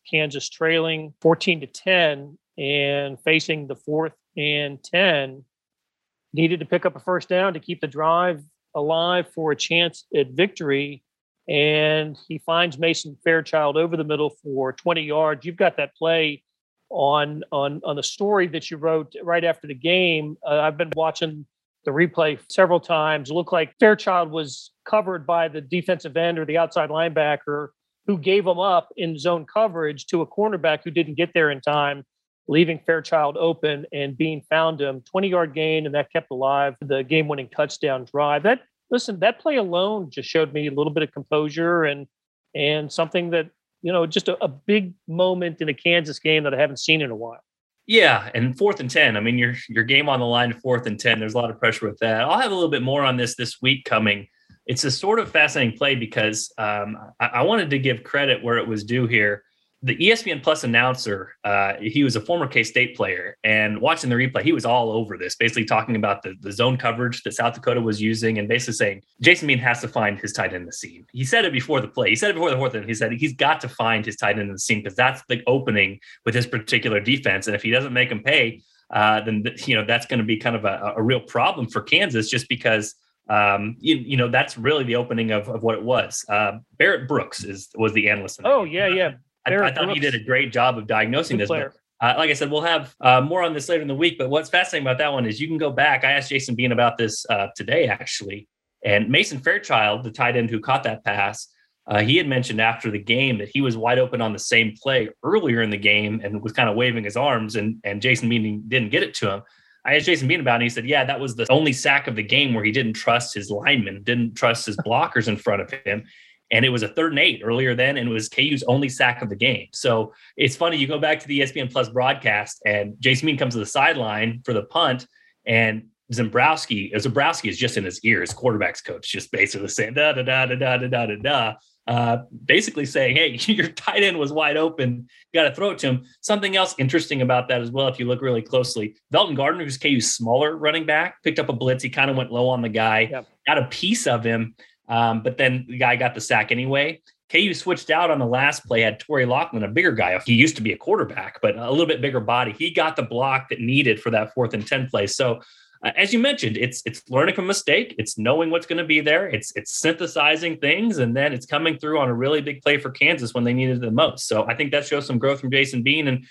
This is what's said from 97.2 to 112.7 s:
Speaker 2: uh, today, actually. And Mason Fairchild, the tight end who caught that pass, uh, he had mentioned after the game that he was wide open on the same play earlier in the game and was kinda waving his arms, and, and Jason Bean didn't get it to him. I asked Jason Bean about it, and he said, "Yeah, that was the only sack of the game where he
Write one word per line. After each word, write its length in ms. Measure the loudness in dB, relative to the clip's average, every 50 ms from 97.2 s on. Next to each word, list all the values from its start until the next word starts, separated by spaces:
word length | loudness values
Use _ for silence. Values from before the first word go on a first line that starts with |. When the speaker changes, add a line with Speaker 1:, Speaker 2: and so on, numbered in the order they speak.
| -4 -2
Speaker 2:
uh, 180 | -2 -2 -2 -4 -6
today, 320 | -10 -4 0 2 2 2 2
actually. 640 | 0 -2 -4 -8 -8 -8 -8 -10 -12 -12 -14 _ _ _ _ _ _ _ 0
And 260 | 2 2 4 4 4
Mason 300 | 4 2 2 2 -2 -2
Fairchild, 640 | 0 0 0 0 0 0 2 2 4 2 0 -2 -4
the 80 | -10
tight 240 | -4 -2 -2 0 2
end 140 | 0 0 0
who 100 | -2 -4
caught 240 | -2 0 0 0 0
that 220 | -4 -6 -4 -4
pass, 420 | -4 -2 -2 -2 -4 -4 -8 -14 -18 _ _ _ _ _ _ _ -2
uh, 140 | 0 2
he 160 | 4 4 4 2
had 100 | 2 2
mentioned 320 | 0 -2 -2 -2 -2 2
after 320 | 2 2 0 0 -4 -6
the 80 | -6 -6
game 380 | -2 0 0 2 2 0 0 -2
that 120 | -4 -4
he 100 | -2 0
was 160 | 0 0 0 0
wide 200 | 0 2 2 2
open 240 | 2 0 0 -2
on 120 | -2 -2 -4
the 60 | -6
same 360 | -4 2 2 2 2 2 -2 -4
play 260 | -4 0 0 0 0 -2 -6 _ -4
earlier 380 | 0 0 2 2 2 2 2
in 80 | 2 0
the 80 | -2 0
game 420 | 2 2 2 2 2 0 -4 -4
and 220 | -6 -6 -6 -6 -6
was 80 | -6
kinda 220 | -2 0 0 0 2
waving 320 | 2 0 0 0 -2 -4
his 100 | -4 -4
arms, 400 | -2 0 0 0 0 -2 -4 -4
and, 220 | -4 -2 -4 -4 -6 -6
and 160 | -8 -6 -2
Jason 260 | 0 0 0 2 2 0
Bean 360 | 0 0 0 -2 -4 -6 -6 -4
didn't 220 | -2 -2 -2 0
get 140 | 0 -2 -2
it 100 | -2 -4
to 160 | -4 -2 -2
him. 100 | -2 -4 -8 _ _ _ _ _ _ _ _
I 100 | 0 0
asked 100 | 2 2
Jason 220 | 2 0 2 2 0
Bean 140 | 0 0
about 140 | 2 2 2
it, 0 |
and 80 | 2 2
he 60 | 0
said, 160 | -2 -4 -4
"Yeah, 200 | -2 0 0 0
that 140 | 0 -2 -4
was 160 | -6 -8 -4
the 140 | -4 2 4
only 220 | 4 4 4 2 0
sack 340 | 0 0 2 2 2 0 -2
of 100 | -6 -6
the 60 | -2
game 300 | 0 2 2 2 2 0
where 100 | 0 0
he 80 | 0